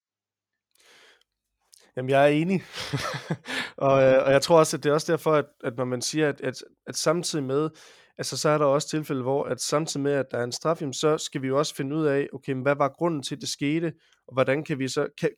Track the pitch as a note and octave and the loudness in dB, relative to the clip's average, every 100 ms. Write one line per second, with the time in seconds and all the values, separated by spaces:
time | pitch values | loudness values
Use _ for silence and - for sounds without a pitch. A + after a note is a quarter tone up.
0 | _ _ _ _ _ _ _ _ _ - | _ _ _ _ _ _ _ _ _ -20
1 | - _ _ _ _ _ _ - _ - | -20 _ _ _ _ _ _ -20 _ -8
2 | B2+ C3+ D3 D3+ F3 F#3+ - - - C3+ | 2 6 6 4 2 0 -4 -12 -6 -6
3 | - - - D#3+ - - - - C#3 C3+ | -4 -8 -8 -10 -8 -8 -8 0 4 6
4 | C3 C3 C#3 C#3 - E3 D#3 D#3 D3 D3+ | 8 6 6 4 6 6 6 2 0 0
5 | E3 D#3 D#3+ D3+ C#3+ _ C3+ A#2+ B2+ B2 | 0 -2 2 0 0 _ -8 -4 -4 -4
6 | - D3+ D3 - C3+ B2 - _ - - | -4 0 0 -2 -6 -8 -14 _ -10 -4
7 | E3 E3+ - D#3+ C3 C#3 D#3 - - - | 0 0 -2 -4 -2 0 -2 -6 -20 -20
8 | _ - B2+ C3 D#3 D3+ D3 C#3 - D#3 | _ -10 -8 -2 2 2 4 2 0 -6
9 | D3+ C3+ B2 C#3 - B2+ - D3 D#3+ C#3+ | -4 -4 -2 -2 -2 -4 -2 -2 -2 -2
10 | C#3 C#3 C3 A#2+ B2 - D#3 E3+ D3 B2 | 0 0 -2 -4 -4 -4 -2 -2 -4 -2
11 | D#3 D#3 - D3 C3 C3+ D#3 - C#3 D#3 | 0 0 -4 -6 -2 0 0 -4 -4 -2
12 | D3+ C#3 - C3 - C3 C3+ C#3+ C#3 - | 0 0 -2 -6 -6 -2 0 0 0 0
13 | E3+ D3+ - C3+ B2+ - C#3+ D#3+ E3 D3+ | -2 -2 -6 -10 -8 -4 -2 -2 -4 -8
14 | _ _ - B2+ C3 C#3+ D#3 C3+ C3 D3 | _ _ -6 -2 0 0 -2 -4 -4 -2
15 | C#3 - D#3+ | -4 -2 -4